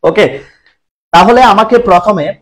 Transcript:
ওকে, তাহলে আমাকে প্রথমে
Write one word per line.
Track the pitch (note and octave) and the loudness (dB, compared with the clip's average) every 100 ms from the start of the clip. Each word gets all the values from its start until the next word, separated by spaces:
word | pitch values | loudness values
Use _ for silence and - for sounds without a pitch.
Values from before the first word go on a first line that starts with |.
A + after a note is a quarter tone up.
ওকে, | E3 G3+ E3 - - _ _ _ _ _ _ | -2 -2 -2 -4 -20 _ _ _ _ _ _
তাহলে | E3+ F#3+ A#3+ | 0 2 2
আমাকে | B3+ G3+ A3 A#3+ | 2 2 0 0
প্রথমে | A#3 F3 - F#3+ D3 - | 2 0 0 -4 -6 -10